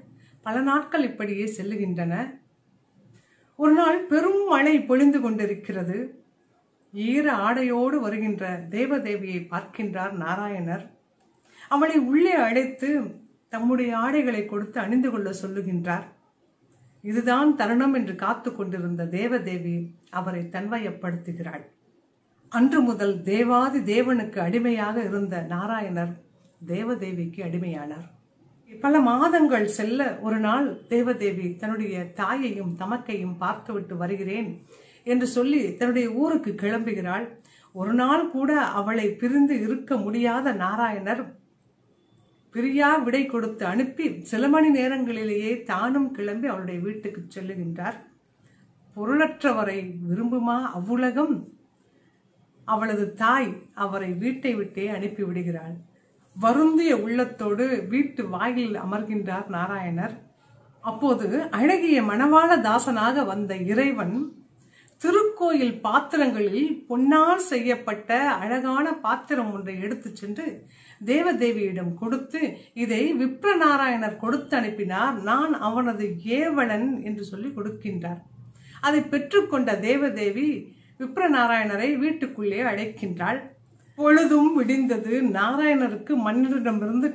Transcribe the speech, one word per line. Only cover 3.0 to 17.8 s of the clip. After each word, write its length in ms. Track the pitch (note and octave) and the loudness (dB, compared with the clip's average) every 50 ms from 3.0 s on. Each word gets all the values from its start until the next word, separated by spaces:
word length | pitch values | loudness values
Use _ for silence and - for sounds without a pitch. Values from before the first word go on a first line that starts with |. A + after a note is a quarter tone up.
| _ _ - - _ _ _ _ _ _ _ - | _ _ -20 -20 _ _ _ _ _ _ _ 2
ஒரு 160 | D4 D4+ D#4 | 6 6 8
நாள் 240 | E4 E4+ E4 E4+ F4+ - | 8 6 6 4 2 2
பெரும் 360 | - D4 D#4 E4+ F#4+ G4 G4+ G4+ | 2 2 4 4 4 4 2 4
மழை 300 | F#4+ D#4 C4+ C#4 D4+ D#4 C#4 | 4 4 6 6 6 4 4
பொழிந்து 380 | G3 - B3+ C4 C#4+ C#4+ C#4+ C#4 | 4 4 4 6 6 6 4 4
கொண்டிருக்கிறது. 800 | A#3 A3+ A3 G#3+ G#3+ G#3 G3+ - - - F#3+ F#3+ F3 F3 F#3 A3 B3+ C4 - - _ _ _ _ _ _ _ _ _ _ _ _ _ _ - | 0 0 -2 -2 -2 -2 -4 -6 -6 -8 -6 -4 -4 -4 -4 -4 -6 -8 -12 -18 _ _ _ _ _ _ _ _ _ _ _ _ _ _ -8
ஈர 320 | G3+ G#3+ A#3 B3+ D4 D4 D4 B3 G3+ | -4 -2 0 0 2 2 2 0 2
ஆடையோடு 580 | G3 A3 B3 C4 C4 B3 A#3+ A#3+ B3 C4+ D4+ D4 | 2 0 2 2 0 0 0 2 0 2 0 0
வருகின்ற 420 | A#3 G3+ G#3+ A3 A3 G#3+ G3+ F3 F#3+ F#3 F3+ E3+ E3+ E3+ | -2 -2 -2 -2 -2 -2 -2 -4 -4 -6 -6 -8 -8 -8
தேவதேவியை 720 | F#3+ A3 C4 C4+ C#4+ C4 - G#3 G#3 F#3+ F#3+ F#3+ F3+ F3 E3+ | -4 -2 -2 0 0 -2 -2 -4 -4 -4 -4 -6 -6 -8 -6
பார்க்கின்றார் 680 | - E3+ F#3 G3+ - - - G#3 G3 F3 F#3 F#3 G3 G3 | -6 -8 -8 -8 -8 -10 -8 -8 -6 -4 -6 -6 -6 -6
நாராயணர். 680 | F3 D#3+ E3 F3+ G3 G#3 G#3 G3+ F#3 E3+ E3 F3 G3+ - - - _ _ _ _ _ _ _ _ _ _ _ _ - - - | -6 -4 -4 -4 -4 -4 -6 -6 -6 -4 -4 -6 -6 -8 -14 -20 _ _ _ _ _ _ _ _ _ _ _ _ -20 -4 -2
அவளை 260 | C#4+ C#4+ D#4 D#4+ D#4+ D4+ | 2 2 2 4 4 2
உள்ளே 320 | B3 B3 C#4 D#4+ F4 F#4 F4+ D#4 | 2 4 4 4 4 4 4 4
அழைத்து 480 | A#3+ A3+ A#3 B3+ C4+ C4 C4 - C4 C#4 D4 C#4+ A3 F3+ - - - _ _ _ _ _ | 2 4 4 2 2 0 -4 -6 -2 -2 0 0 -2 -4 -10 -14 -20 _ _ _ _ _
தம்முடைய 380 | - A3 A#3 A#3+ B3+ B3 B3 A#3+ A#3 | -6 -2 2 2 2 2 2 0 0
ஆடைகளை 460 | A3+ A#3 C4+ C#4+ D4+ C4+ B3 A3+ G#3 G3+ | 0 0 2 2 2 2 2 0 -2 -4
கொடுத்து 340 | G#3 G#3 G3+ G#3 - - B3 | -4 -4 -6 -6 -6 -6 -6
அணிந்து 280 | G3 G3 A#3+ C4 B3+ B3+ | -2 0 2 2 2 2
கொள்ள 200 | A3+ G#3 G3+ F#3+ | 0 -2 -4 -4
சொல்லுகின்றார். 760 | - - - F#3+ F#3+ G3+ F#3 F#3 F3+ E3+ E3+ F3 E3+ E3+ E3+ - - _ _ _ _ _ _ _ _ _ _ _ _ _ _ _ _ _ - | -6 -6 -8 -6 -6 -6 -4 -2 -4 -2 -2 -2 -4 -4 -4 -10 -20 _ _ _ _ _ _ _ _ _ _ _ _ _ _ _ _ _ -8
இதுதான் 460 | G#3 G#3+ A#3+ A#3 B3 B3 C4 D4 D4+ D4 | -2 -2 0 2 2 2 4 4 4 4
தருணம் 380 | - A3 G3+ A#3 B3 | 2 2 2 2 4